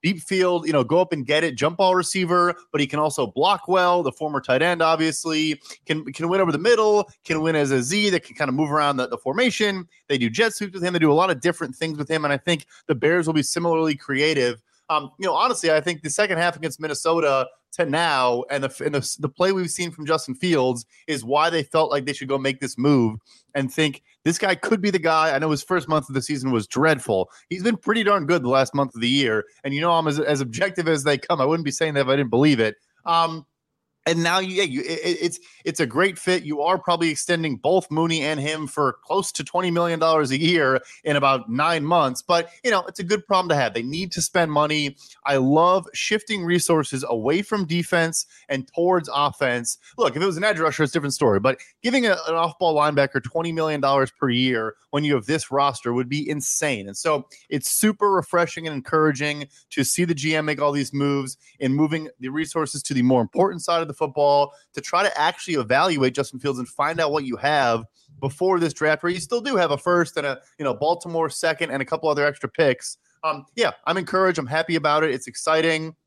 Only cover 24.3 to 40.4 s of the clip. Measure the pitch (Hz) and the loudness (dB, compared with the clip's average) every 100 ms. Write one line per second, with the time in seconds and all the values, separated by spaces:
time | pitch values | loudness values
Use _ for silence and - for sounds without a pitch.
24.3 | 170 196 180 - 220 202 185 160 160 160 | 0 0 0 0 0 0 0 2 2 2
25.3 | 139 156 147 - 185 147 156 135 135 123 | 2 0 -2 -2 -4 0 -2 0 -6 -4
26.3 | 147 131 120 101 - 156 143 - 98 90 | -4 0 -2 -2 0 2 2 0 -2 -2
27.3 | - _ 185 202 226 - 226 202 202 143 | -8 _ -4 -2 -2 -2 0 2 0 2
28.3 | 175 123 135 135 143 135 117 120 135 131 | 0 2 2 2 0 -4 -2 0 2 2
29.3 | 110 - _ 139 139 170 170 160 147 143 | 0 -4 _ -8 -2 2 2 0 -2 0
30.3 | 147 131 113 190 180 165 156 139 139 - | 0 -2 -2 -4 -2 0 0 2 -2 0
31.3 | 165 131 165 143 - 165 143 131 139 135 | 0 0 0 -2 -2 -2 0 2 2 2
32.3 | 117 151 127 110 - _ _ - 165 165 | 4 4 4 2 -2 _ _ 0 2 2
33.3 | 160 - _ _ _ _ _ - 170 170 | -2 -16 _ _ _ _ _ -2 0 2
34.3 | 180 190 185 190 131 170 160 175 160 170 | 0 -2 -2 -2 -2 -6 -4 -4 -2 -4
35.3 | - - - - 165 147 120 190 175 - | -6 -18 -10 -8 -2 -2 0 0 -2 -2
36.3 | 180 147 147 151 185 - 170 165 151 - | -2 -2 -2 0 0 0 0 0 -2 -2
37.3 | 175 160 123 147 185 - 156 165 165 143 | -2 0 -2 2 0 0 -2 0 0 -2
38.3 | 151 143 156 147 - 139 - _ 180 185 | -2 -4 -4 -6 -2 -2 -2 _ -2 -2
39.3 | - 151 180 185 170 170 165 165 160 139 | -8 -4 -2 0 0 0 2 2 4 2
40.3 | 135 | 0